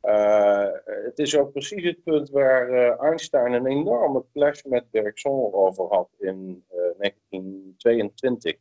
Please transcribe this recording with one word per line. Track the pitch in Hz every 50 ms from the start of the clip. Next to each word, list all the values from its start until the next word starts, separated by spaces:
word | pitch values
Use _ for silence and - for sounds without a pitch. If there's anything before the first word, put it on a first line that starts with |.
Eh, | - 104 107 104 104 104 104 104 101 101 101 101 101 98 - - -
het | - 104 104 104 120 - -
is | 147 127 143 147
ook | 143 143
precies | 143 143 135 - 208 202 170
het | 175 165 _ _
punt | 170 156 151 143 135
waar, | 139 139 139 131 131 131 123 123
eh, | 127 123 123 120 117 117 131
Einstein | 151 165 165 - - - 139 120 123 123
een | 120 127 131
enorme | 135 139 156 196 226 240 214 151 135 127 - _ _
clash | 143 143 147 143 147 -
met | 139 127 120 - _
Bergson | - 110 107 104 104 - - 139 139 135 123 107 95
over | 98 98 95 92 95 92 87
had | 101 92 90 _ _ _
in, | 101 95 92 95 95 92 90 90 _ _
eh, | - 87 87 87 85 90
negentien | 101 101 - _ _ _ - 92 92 95 95 95 95 95 92 _
tweeëntwintig. | - 117 117 117 110 101 _ - - 131 123 117 - 82 78 _